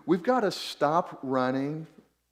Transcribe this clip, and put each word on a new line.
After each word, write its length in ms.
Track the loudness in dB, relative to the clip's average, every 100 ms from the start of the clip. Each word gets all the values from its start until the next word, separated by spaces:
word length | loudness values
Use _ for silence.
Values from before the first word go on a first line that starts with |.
| 0
we've 160 | 0
gotta 300 | 2 2 2
stop 680 | -2 -8 -2 2 2 0 -6
running 640 | -2 0 2 0 -2 -6 -12 -18 _ _ _